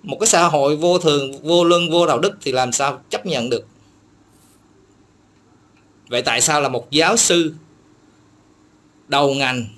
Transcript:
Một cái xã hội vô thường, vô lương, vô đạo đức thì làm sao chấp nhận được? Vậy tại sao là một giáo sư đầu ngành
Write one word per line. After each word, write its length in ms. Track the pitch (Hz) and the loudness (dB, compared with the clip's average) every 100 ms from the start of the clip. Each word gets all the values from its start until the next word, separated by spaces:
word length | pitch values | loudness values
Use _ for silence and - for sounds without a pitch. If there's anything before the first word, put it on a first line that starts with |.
Một 140 | 196 135 | -10 -4
cái 80 | 214 | 2
xã 200 | 175 170 | 4 4
hội 280 | 151 139 151 | 2 0 0
vô 220 | 175 175 | 0 2
thường, 440 | 160 143 135 139 | 2 0 -2 -10
vô 220 | 151 175 | 0 2
lương, 280 | 170 175 170 | 4 2 2
vô 160 | 170 165 | 0 2
đạo 120 | 123 | 0
đức 180 | 190 202 | -2 -4
thì 100 | 143 | -4
làm 200 | 127 127 | -2 -2
sao 300 | 113 139 131 _ | -2 -4 -6 _
chấp 160 | 208 190 | -10 -6
nhận 240 | 139 117 | -6 -4
được? 180 | 120 - _ _ _ _ _ _ _ - _ _ _ _ _ _ _ _ _ _ _ _ _ _ _ _ | -6 -8 _ _ _ _ _ _ _ -20 _ _ _ _ _ _ _ _ _ _ _ _ _ _ _ _
Vậy 120 | 120 | -4
tại 200 | - 117 | 0 0
sao 200 | 127 147 | 0 0
là 80 | 139 | 0
một 220 | 123 - | -4 -4
giáo 260 | 143 170 226 | 0 2 2
sư 360 | - 175 160 156 - _ _ _ _ _ _ _ _ _ _ _ _ _ _ | 2 2 0 -6 -20 _ _ _ _ _ _ _ _ _ _ _ _ _ _
đầu 260 | 139 143 | 0 0
ngành 320 | 139 135 127 110 | 0 -2 -4 -8